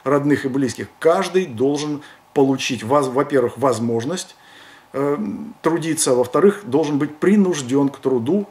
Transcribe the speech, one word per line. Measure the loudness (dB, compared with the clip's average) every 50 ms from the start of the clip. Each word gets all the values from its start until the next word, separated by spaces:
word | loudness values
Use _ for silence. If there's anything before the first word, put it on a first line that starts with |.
| -2
родных | 0 0 2 2 2 0 0 0
и | -2
близких. | -2 -2 -2 -2 -4 -6 -10 -14 -6 0
Каждый | 2 2 2 2 0 0 0 -2 -2
должен | -2 -2 0 0 0 0 0 -2 -6 -6 -8 -10 -14 -20 -20 _ _ 0
получить, | 2 2 4 2 0 -2 -4 -6 -6 -2
воз-, | 0 2 2 2 2
во-первых, | 0 0 0 2 2 2 2 0 0
возможность, | 0 0 0 0 0 0 -2 -2 -2 -2 -4 -6 -6 -8 -12 -18 _ -20 -20 -20 -20 -20 -20 -20 -20 -18 _ -6
э, | -4 -2 -2 -2 -2 -4 -6 -8 -10 -10 -14 -10 -4
трудиться, | -2 -2 0 0 -2 -2 -2 -2 0 2
а | 2
во-вторых, | 2 2 2 2 4 4 4 4 2 -2
должен | -2 0 0 2 0 0
быть | -2 -2 -4 -4
принуждён | -2 2 4 4 4 4 2 0 -2 -4 -2 0 0 0
к | 0 -2 -4
труду | -2 -2 -2 0 0 0 -2 -2 -2 -6